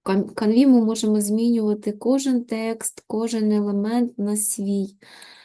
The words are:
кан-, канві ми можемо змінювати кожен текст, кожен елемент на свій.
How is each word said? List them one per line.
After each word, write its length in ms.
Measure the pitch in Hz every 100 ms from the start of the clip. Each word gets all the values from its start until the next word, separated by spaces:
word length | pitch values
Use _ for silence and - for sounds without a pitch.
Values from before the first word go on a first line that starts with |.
кан-, 260 | - 190 -
канві 380 | - 214 226 277
ми 180 | 247 220
можемо 360 | 220 214 214
змінювати 680 | 202 214 233 233 208 208 208
кожен 540 | 208 233 269 269 247 240
текст, 580 | 220 226 226 - - -
кожен 440 | 214 226 226 214
елемент 680 | 208 208 202 214 240 240 -
на 180 | 202 208
свій. 600 | - - 196 202 196 - - - - -